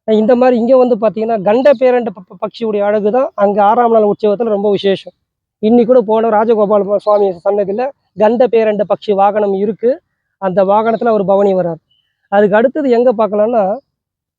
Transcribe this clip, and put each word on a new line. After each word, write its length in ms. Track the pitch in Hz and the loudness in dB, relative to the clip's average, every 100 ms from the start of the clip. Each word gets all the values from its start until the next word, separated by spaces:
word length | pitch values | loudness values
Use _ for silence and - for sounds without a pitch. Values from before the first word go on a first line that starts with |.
| - | -2
இந்த 280 | 214 220 247 | 0 2 2
மாதிரி 240 | 254 247 | 2 0
இங்க 180 | 233 262 | 2 2
வந்து 180 | 247 233 | 2 0
பாத்தீங்கன்னா 460 | 220 202 220 226 | -2 -2 -4 -2
கண்ட 300 | 185 226 269 | 0 2 2
பேரண்ட 360 | 240 254 247 240 | 2 2 0 -4
ப-, 140 | 196 185 | -12 -20
ப-, 100 | 196 | -12
பக்ஷியுடைய 420 | 220 - 226 208 | -12 -8 -6 -2
அழகு 320 | 202 214 208 | -2 0 0
தான் 200 | 190 277 | -2 -2
அங்க 300 | - 202 202 | -2 -2 2
ஆறாம் 280 | 202 233 240 | 2 2 2
நாள் 120 | 226 | 2
உற்சவத்துல 520 | 208 202 214 202 233 202 | 2 0 -2 -2 -2 -2
ரொம்ப 160 | 208 | -2
விசேஷம். 420 | 202 196 190 - _ _ _ _ - | -2 -2 -4 -6 _ _ _ _ -4
இன்னைக்கு 340 | 214 240 226 | 2 2 4
கூட 120 | 254 208 | 2 2
போன 240 | 220 226 | 0 0
ராஜகோபால 640 | 208 226 220 202 208 196 202 | 0 0 0 2 0 0 -2
சுவாமி 320 | - 208 196 175 | 0 0 0 -2
சன்னதியில 460 | 196 208 190 208 262 - _ - | -4 -2 -4 -4 -8 -10 _ -2
கண்ட 320 | 214 233 247 | 0 2 2
பேரண்ட 360 | 226 220 214 | 2 0 -2
பக்ஷி 280 | 190 196 - | -2 -4 -2
வாகனம் 400 | 196 202 208 208 | 0 0 0 -2
இருக்கு. 480 | 190 208 190 233 302 _ _ _ - | -2 -4 -2 -2 -4 _ _ _ -8
அந்த 280 | 190 180 190 | -4 0 2
வாகனத்துல 400 | 208 220 226 240 | 2 0 -2 0
அவர் 200 | 214 185 | 0 0
பவனி 300 | 196 202 185 | 0 2 0
வர்றார். 240 | 175 160 _ _ _ _ - | -4 -6 _ _ _ _ -4
அதுக்கு 240 | 202 208 208 | 0 2 2
அடுத்தது 340 | 254 311 285 | 0 0 0
எங்க 240 | 233 247 | 2 2
பார்க்கலாம்னா, 500 | 220 214 208 214 240 190 233 _ _ _ _ _ | 0 -2 0 0 0 -2 -4 _ _ _ _ _